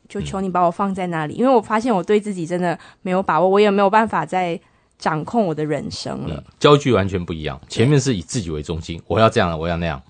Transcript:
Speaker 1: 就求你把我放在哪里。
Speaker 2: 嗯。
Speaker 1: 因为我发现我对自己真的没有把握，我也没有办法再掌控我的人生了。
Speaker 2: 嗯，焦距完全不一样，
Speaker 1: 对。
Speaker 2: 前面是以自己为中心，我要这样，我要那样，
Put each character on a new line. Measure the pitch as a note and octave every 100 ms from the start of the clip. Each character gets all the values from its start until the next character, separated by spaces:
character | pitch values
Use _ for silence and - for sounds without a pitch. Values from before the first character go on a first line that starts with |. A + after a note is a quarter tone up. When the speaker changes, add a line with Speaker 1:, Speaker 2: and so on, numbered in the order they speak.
| _
Speaker 1:
就 | G3+
求 | F3+ F#3+
你 | F#3+
把 | F3+
我 | F3
放 | E3+ G3+
在 | F#3+ F3+
哪 | E3 D3+
里。 |
Speaker 2:
嗯。 | -
Speaker 1:
因 | B3
为 |
我 | B3+
发 | G#3 A3
现 | A#3+
我 | G3+
对 | E3 G#3+
自 | G#3
己 | F#3
真 | D#3+ F3
的 | F3+ D#3+ - -
没 | F#3+
有 | F#3
把 | G3 D#3+
握， | F3+
我 | G3
也 | G#3
没 | G3+
有 | G3+
办 | G#3+ A3
法 | F#3 D#3
再 | F#3 F3+ E3+ - _ _ _
掌 | - D#3 D3
控 | A#3+
我 | G3
的 | D3+
人 | D3+ D3 -
生 | - - C3+ C3+
了。 | -
Speaker 2:
嗯， | - _
焦 | D3
距 | D3 C#3
完 | A2 F#2+
全 | F#2
不 | F2
一 | E2
样， | D2+ C#2 -
Speaker 1:
对。 |
Speaker 2:
前 | - A#2+
面 | D3
是 | C3 A2
以 |
自 | D#2+ C3+
己 | E2+
为 | D2+
中 | D2+ D#2+
心， | E2+ E2 -
我 | F2+
要 | A2+
这 | A2+
样， | F#2 D#2+
我 | D#2+
要 | E2+
那 |
样， | E2+ C#2+ -